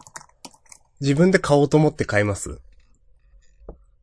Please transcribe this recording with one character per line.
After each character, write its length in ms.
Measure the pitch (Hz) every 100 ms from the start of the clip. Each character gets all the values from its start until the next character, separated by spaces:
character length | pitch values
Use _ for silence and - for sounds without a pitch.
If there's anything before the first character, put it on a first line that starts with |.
| - - - _ - _ _ - _ -
自 140 | 139
分 160 | 139 185
で 80 | 185
買 180 | - 143
お 60 |
う 60 | 143
と 80 | 151
思 140 | 151
っ 20 |
て 120 | -
買 180 | - 104
い 20 |
ま 100 | 104
す？ 260 | 98 - - - - _ _ _ _ _ - - _ - - _ _